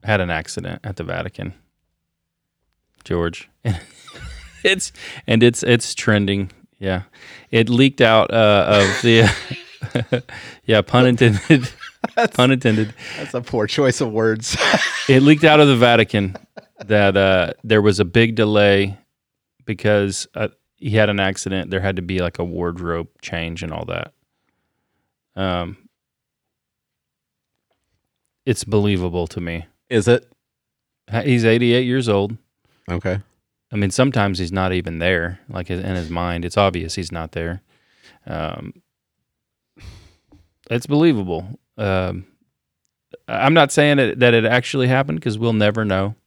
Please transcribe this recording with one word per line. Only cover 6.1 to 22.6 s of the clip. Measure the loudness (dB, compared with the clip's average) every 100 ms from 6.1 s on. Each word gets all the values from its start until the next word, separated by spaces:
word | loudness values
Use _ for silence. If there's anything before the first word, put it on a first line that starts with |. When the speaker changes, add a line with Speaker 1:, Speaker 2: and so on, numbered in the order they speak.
| 0 0 -2 -6 -10 _ _
Speaker 1:
Yeah, | -4 -4 -6 _ -20 -20 _
it | 0 2
leaked | 4 2 4
out, | 4 6 4
uh, | 2 4 4 4 4
of | 4 2
the, | 4 6 4 2 -10 -16 -16 -16 -8 -8 -4 -6 -6 -18 -20 -18
<laughs> | 0
yeah, | 2
pun | 4 4 4
intended. | 4 4 2 2 2 2 -14 -20
<laughs> | _ -6 -2
Speaker 2:
That's | -2
Speaker 1:
Pun | 2 2
intended. | 2 2 0 -2 -6 -16 -14
Speaker 2:
That's | -10
a | -10
poor | -6 -4 -2
choice | 0 0 0
of | -2
words. | 0 0 0 -4 -4
<laughs> | 0 0 -2 -6 2
Speaker 1:
It | 4
leaked | 6 6
out | 6 6
of | 6
the | 6
Vatican | 6 4 2 0 -2 -6 _ -20 _ _ -2
that, | 2 4 4
uh, | 2 2 0 -6 0
there | 2
was | 4 2
a | 0
big | 2 2 2
delay | 0 4 4 2 0 -6 _ _ _ _ _ _ -12
because, | -4 0 2 0 -4 -10
uh, | -8 -8 _ _ _
he | -2
had | 2 2
an | 2
accident. | -2 -4 -6 -6 -4
There | -4
had | -4 -6
to |
be, | -6 -4
like, | -4 -4
a | -8
wardrobe | -6